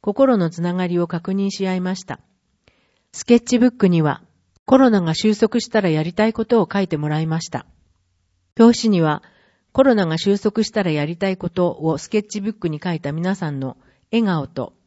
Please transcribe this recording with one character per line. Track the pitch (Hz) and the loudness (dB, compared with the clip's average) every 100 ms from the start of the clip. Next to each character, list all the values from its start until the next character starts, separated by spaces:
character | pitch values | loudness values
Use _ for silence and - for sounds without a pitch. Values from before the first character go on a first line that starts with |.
心 | - 202 269 233 | -6 2 2 4
の | 170 | 0
つ | 170 | -2
な | 175 | -4
が | 180 180 | -2 -2
り | 175 | -2
を | 170 | -2
確 | 170 170 | -4 -4
認 | 196 196 | -4 -4
し | - 190 | -4 -4
合 | 185 | -4
い | |
ま | 180 | -4
し | 190 | -6
た。 | - - _ _ _ _ _ _ _ _ _ | -10 -14 _ _ _ _ _ _ _ _ _
ス | - | -18
ケ | - 240 | 4 4
ッ | |
チ | 233 247 | 4 2
ブ | 247 | 2
ッ | |
ク | 240 190 | 2 2
に | 170 | 4
は、 | 151 135 _ _ _ _ | 2 -2 _ _ _ _
コ | - 262 | 2 4
ロ | 262 | 6
ナ | 208 | 4
が | 170 | 0
収 | 156 214 208 | 0 0 2
束 | 220 240 | 0 0
し | - | -2
た | 220 | 0
ら | 190 | 0
や | 156 | 0
り | 156 | -2
た | 175 220 | -2 -2
い | |
こ | 214 | -2
と | 226 233 | 0 0
を | 175 | 2
書 | 202 | -2
い | 185 | -2
て | 151 | -4
も | 151 | -2
ら | 151 | -2
い | 160 | -2
ま | 160 | -4
し | - | -6
た。 | 131 - _ _ _ _ _ _ _ _ - | -12 -12 _ _ _ _ _ _ _ _ 4
表 | 226 233 | 6 6
紙 | 226 | 2
に | 190 | 2
は、 | 156 151 _ _ _ _ _ | 2 -2 _ _ _ _ _
コ | - | 2
ロ | 269 | 4
ナ | 220 170 | 4 0
が | 160 | -2
収 | 202 202 | 0 0
束 | 214 220 | -2 -2
し | 214 | -4
た | - | -2
ら | 185 | -2
や | 151 | -2
り | 147 170 | -4 -4
た | 196 | -4
い | 190 | -4
こ | 180 | -6
と | 185 175 - | -2 -2 -2
を | 160 147 | -4 -4
ス | - | -4
ケ | 214 | -4
ッ | 208 | -4
チ | 214 | -8
ブ | 202 | -8
ッ | 208 | -6
ク | 175 | -6
に | 151 | -6
書 | 185 | -6
い | 160 | -6
た | 147 | -6
皆 | 156 175 | -6 -4
さ | 196 165 | -4 -6
ん | 139 | -6
の | 131 - _ _ _ | -8 -10 _ _ _
笑 | 226 220 | -2 0
顔 | 170 135 | -2 -4
と | - 120 _ | -8 -10 _